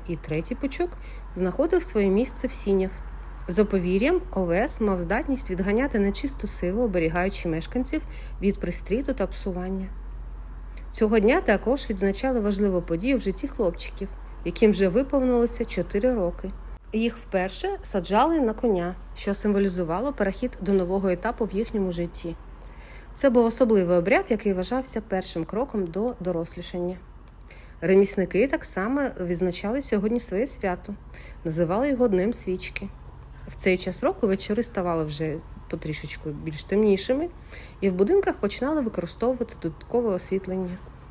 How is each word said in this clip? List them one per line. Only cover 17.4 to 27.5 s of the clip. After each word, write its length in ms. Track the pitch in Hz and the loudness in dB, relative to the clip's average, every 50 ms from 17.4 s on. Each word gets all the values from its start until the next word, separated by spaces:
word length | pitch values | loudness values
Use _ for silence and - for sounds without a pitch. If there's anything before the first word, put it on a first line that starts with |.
| 180 190 - - - 381 403 381 | 0 0 -2 -4 -4 -4 -4 -4
саджали 580 | - - - 196 170 170 190 214 262 320 330 320 | -6 -2 -2 -2 0 2 4 4 6 6 4 4
на 140 | 269 220 214 | 2 2 0
коня, 420 | 214 - 233 202 180 170 180 185 - - - - | 2 2 2 2 4 2 -2 -4 -6 -12 -14 -12
що 180 | - - 202 196 | -6 -2 -2 -2
символізувало 800 | - - 208 202 202 - 196 175 180 180 156 165 190 247 285 269 | 2 2 2 4 4 4 2 2 0 -2 0 0 0 0 -2 0
перехід 440 | - 208 190 190 - 247 247 - - | 0 0 0 0 -2 -4 -4 -4 -4
до 120 | 190 190 196 | 0 4 4
нового 360 | 190 180 175 190 196 190 190 | 4 4 4 0 2 2 2
етапу 360 | 180 175 - 220 240 - 233 | 0 2 0 -2 -2 0 -2
в 60 | 185 | -2
їхньому 400 | 180 196 233 - - 214 190 185 | 0 -2 -2 0 0 0 0 0
житті. 440 | 175 165 170 170 - - - 170 165 - - - - - - - - - - - - - - - - | 0 -2 -4 -4 -4 -8 -8 -8 -8 -8 -12 -16 -18 -16 -16 -16 -16 -16 -16 -16 -16 -18 -16 -14 -8
Це 160 | - - 277 | 2 4 6
був 160 | 226 247 233 | 8 8 6
особливий 520 | 226 226 - 262 226 220 196 180 170 180 175 | 6 6 4 4 6 6 6 6 6 4 4
обряд, 280 | 175 190 254 370 381 - | 6 6 4 4 4 2
який 240 | 233 208 - 208 190 | 0 0 2 0 0
вважався 480 | 180 180 170 240 262 262 - - 220 | 0 0 0 -2 -2 0 -2 -4 -4
першим 420 | 208 - 190 190 180 - - 170 160 | -4 -2 -2 -2 -2 -2 -4 -4 -4
кроком 440 | - - 214 269 277 - 208 190 170 | -4 -2 -4 -2 -2 0 -2 -2 -2
до 280 | 165 190 220 247 240 - | -2 -2 -2 -2 -2 -4
дорослішання. 800 | 180 185 175 165 165 - - 175 175 - - 180 175 180 185 180 - - - - - - - - - - | -4 -2 -2 -2 -4 -6 -8 -12 -12 -8 -6 -4 -4 -4 -4 -6 -12 -18 -20 -20 -20 -20 -20 -20 -20 -20